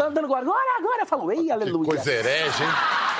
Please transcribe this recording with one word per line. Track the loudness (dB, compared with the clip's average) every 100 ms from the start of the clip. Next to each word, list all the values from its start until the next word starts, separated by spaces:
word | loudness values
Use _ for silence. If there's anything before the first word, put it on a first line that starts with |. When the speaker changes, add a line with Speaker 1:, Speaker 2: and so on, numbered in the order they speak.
| 0
Speaker 1:
dando | 0 0
glória, | 0 0
glória, | 0 2 0
glória. | 0 -2
Eu | 0
falo, | -2 0
"Ei, | 0
Speaker 2:
Que | 0
Speaker 1:
aleluia." | 0 0 0 0
Speaker 2:
coisa | 0 0
herege, | 0 2 2 0 0
hein? | 0 0 0 0 -2